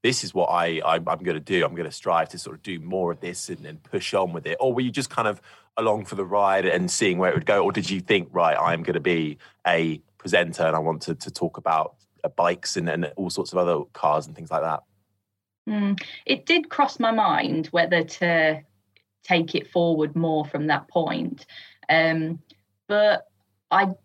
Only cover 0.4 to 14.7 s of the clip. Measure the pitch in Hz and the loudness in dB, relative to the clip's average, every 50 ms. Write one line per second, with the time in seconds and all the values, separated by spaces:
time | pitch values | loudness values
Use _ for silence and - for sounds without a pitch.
0.4 | 87 - 87 85 85 85 82 78 - 78 82 82 82 - - 78 90 90 80 78 | 0 2 2 0 0 0 -2 -2 0 0 0 0 0 -4 -6 -4 -4 -6 -6 -6
1.4 | 73 - 92 90 78 73 87 85 82 73 - - - 98 85 82 80 - - 87 | -4 -4 -2 0 0 -2 -2 -6 -8 -8 -10 -8 -4 0 0 0 0 -2 -8 -14
2.4 | - - 78 - _ 101 90 82 78 85 92 95 90 87 85 76 - 87 90 - | -14 -14 -16 -14 _ -10 -10 -10 -8 -6 -4 -2 -2 -2 -4 -6 -8 -10 -10 -10
3.4 | - - 90 - - 78 78 78 _ - - 98 90 - - 98 95 90 82 82 | -10 -10 -12 -12 -12 -18 -18 -18 _ -8 -8 -6 -6 -2 0 0 0 0 -4 -8
4.4 | - 80 82 - 131 131 120 123 127 123 - 139 127 - - - 117 107 101 - | -6 -6 -4 0 0 0 0 0 -4 -2 -4 -4 -6 -4 -4 -2 -2 -2 -2 -4
5.4 | _ - - - _ _ _ - 113 110 104 110 101 - 104 98 98 87 98 104 | _ -20 -20 -20 _ _ _ -2 0 0 0 0 -4 -8 -6 -6 -4 0 2 2
6.4 | 101 98 95 98 92 92 80 90 90 87 - - 117 98 90 87 92 92 - 82 | 4 4 4 4 2 2 2 2 0 0 0 0 2 2 2 2 2 2 2 0
7.4 | - - 104 101 95 98 90 107 90 82 98 95 90 - 107 98 85 - - 90 | 2 2 2 4 4 2 0 -2 -4 -2 -4 -6 0 0 0 0 0 -2 0 2
8.4 | 85 80 76 - 80 85 85 82 82 92 85 80 71 92 87 82 78 76 73 - | 2 4 4 2 2 0 0 0 -2 -2 -4 0 0 0 0 0 0 -2 -6 -10
9.4 | - - _ _ _ 90 87 82 82 80 78 76 _ _ _ _ - 90 85 90 | -16 -20 _ _ _ 0 2 2 2 0 -2 -6 _ _ _ _ -6 0 2 2
10.4 | 87 82 82 - 85 80 80 80 78 82 80 78 - - 82 - - - - - | 2 0 0 0 2 2 2 2 0 0 -2 -4 -4 -8 -8 -8 -8 -14 -8 -6
11.4 | 87 85 - - - 82 82 78 76 - _ _ _ _ _ _ - - - - | -6 -6 -6 -4 -2 0 2 2 0 -2 _ _ _ _ _ _ -8 -6 0 2
12.4 | 87 85 87 90 - - - - 82 85 76 85 87 73 - 98 95 90 - - | 2 2 2 0 -4 -6 -4 -2 -2 -2 -2 -2 -4 -4 -4 -6 -6 -4 -4 -4
13.4 | 87 - - 90 90 87 85 73 73 _ _ - - 78 76 80 76 - - - | -6 -2 0 0 2 2 2 0 -2 _ _ 0 2 2 2 2 -2 -6 -14 -16
14.4 | 82 78 82 78 76 82 | -10 -4 -4 -2 -2 -2